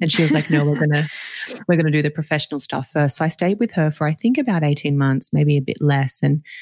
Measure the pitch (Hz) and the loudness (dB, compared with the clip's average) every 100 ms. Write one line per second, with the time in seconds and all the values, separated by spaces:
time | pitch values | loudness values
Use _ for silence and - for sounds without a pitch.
0 | 165 - 160 151 147 151 143 143 151 147 | -2 2 2 2 2 2 2 0 2 0
1 | 151 - - - - - - 170 156 151 | -2 -6 -14 -14 -12 -8 0 2 4 2
2 | 147 151 156 151 - 143 - 143 147 156 | 0 -2 -4 -4 -4 -8 -6 -6 -4 0
3 | 147 - 165 - 180 208 233 - 156 151 | 0 0 -4 0 -2 0 -2 0 0 0
4 | 151 156 226 262 254 175 151 147 147 143 | -2 0 0 0 0 0 0 0 0 2
5 | 139 135 - 147 147 143 131 - 147 139 | 2 0 0 0 2 2 0 -2 0 2
6 | 135 - 143 151 - - | 0 -2 0 0 -4 -18